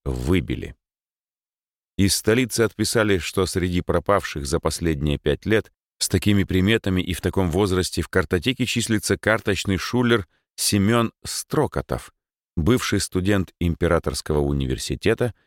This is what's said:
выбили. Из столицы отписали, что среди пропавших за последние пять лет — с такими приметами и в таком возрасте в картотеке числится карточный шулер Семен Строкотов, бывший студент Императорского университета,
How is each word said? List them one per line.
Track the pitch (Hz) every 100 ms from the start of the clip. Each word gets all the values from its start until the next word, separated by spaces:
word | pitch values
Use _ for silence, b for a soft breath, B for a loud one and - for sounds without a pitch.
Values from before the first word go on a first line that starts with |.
выбили. | 69 64 64 92 69 62 - - _ _ _ _ _ _ _ _ _ _ _ -
Из | 98
столицы | - - 113 123 -
отписали, | 110 - 107 117 107 95
что | - - 92
среди | 92 90 87
пропавших | - 85 - 101 - 78 69
за | 80
последние | 80 - 85 76 73 71
пять | 76 69 92
лет — | 107 - _ _ _
с | -
такими | 95 - 101
приметами | 87 92 95 113 101 92
и | 87
в | 87
таком | 92 98 90
возрасте | 82 104 92 87 -
в | 82
картотеке | 92 82 92 135 131 120
числится | 120 113 107 - 98
карточный | - 110 - 95 - 92
шулер | - 120 120 117 92 _ _
Семен | - - 104 98 120 113 -
Строкотов, | - - - - 131 - - 64 - _ _ _ _ -
бывший | 80 123 - 101
студент | - 92 92 101 92 _
Императорского | 87 80 82 82 - - - 76
университета, | 71 71 67 64 - 69 95 113 123 -